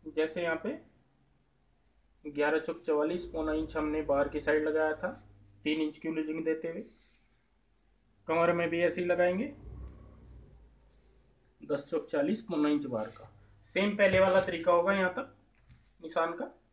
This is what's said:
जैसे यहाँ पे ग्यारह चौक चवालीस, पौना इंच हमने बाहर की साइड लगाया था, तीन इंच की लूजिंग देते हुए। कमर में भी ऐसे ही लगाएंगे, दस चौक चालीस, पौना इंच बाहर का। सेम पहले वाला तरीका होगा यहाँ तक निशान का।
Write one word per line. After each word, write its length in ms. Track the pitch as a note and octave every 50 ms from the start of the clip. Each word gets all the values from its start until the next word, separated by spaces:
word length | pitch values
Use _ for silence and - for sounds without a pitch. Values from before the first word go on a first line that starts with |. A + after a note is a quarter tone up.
| _
जैसे 400 | D#3 - D#3 D#3 D#3+ - F3+ F3
यहाँ 120 | E3+ D#3+ E3
पे 220 | - G#3 D4 - - - _ _ _ _ _ _ _ _ _ _ _ _ _ _ _ _ _ _ _ _ _ _ _ _ _ _ _
ग्यारह 340 | D3 D3 C#3+ D3 D3 D#3 D#3
चौक 220 | D#3 - D#3+ -
चवालीस, 440 | - - D#3 D3 D3 D#3 F3 F3+ E3+
पौना 280 | - - D#3+ D#3 D#3 D#3
इंच 220 | D#3 D#3+ D#3 - D#3+
हमने 240 | D#3 D3+ D3+ D#3 D3+
बाहर 260 | D3 C#3 C#3 D3 D3
की 100 | - D3+
साइड 240 | C#3+ D#3 D3+ D3+ D3+
लगाया 300 | D3+ D3+ D#3 D#3 D#3 D#3
था, 160 | - - - - - - - - - - - - - -
तीन 180 | D3+ D#3 D#3+
इंच 160 | D#3 D3+ D#3 -
की 120 | - D#3+
लूजिंग 340 | D#3+ D#3 D#3 D#3 D#3 E3 E3
देते 220 | D#3+ D#3+ D#3+ - E3+
हुए। 160 | E3 G3 A#3 - - - - - - - - _ _ _ _ _ _ _ _ _ _ _ _ _ _ _ _ _ _ _ _ -
कमर 260 | D#3+ E3 E3+ E3+ E3+
में 140 | E3+ E3+ E3
भी 100 | E3 E3+
ऐसे 200 | F3 E3+ E3 F#3
ही 60 | F3+ F3
लगाएंगे, 440 | F3 E3+ F3+ F3+ F3+ F#3+ B3 C#4+ - - - - - - - - - - - - - - - - - - - - - - - - _ _ _ _ _ - _ _ _ _ _ _ _ _ _ _ _ _
दस 240 | - D3 D3 C#3 -
चौक 220 | - - D#3+ - -
चालीस, 340 | - D3 C#3+ D#3 A3 - -
पौना 260 | - F3+ D3 D3+ D3
इंच 160 | D3+ C#3+ C#3+ C3+
बाहर 200 | A#2+ A2 G#2+ G#2+
का। 200 | - - - - - - - - - - - -
सेम 260 | - F3+ G3 G#3 G3 G3+
पहले 220 | G3+ F#3+ F#3 F#3
वाला 200 | F#3+ F#3+ F#3 F#3+
तरीका 300 | F3+ - F3 E3 E3 F3+
होगा 220 | E3+ F3 F3 F#3+ G3+
यहाँ 200 | G3 F#3 F#3 F3+
तक 220 | - C#4 - - - _ _ _ _ _ _ - - _ _ _ _
निशान 320 | E3+ D#3+ - E3+ E3 E3+ E3+
का। 180 | F3 C#4+ - - - _ _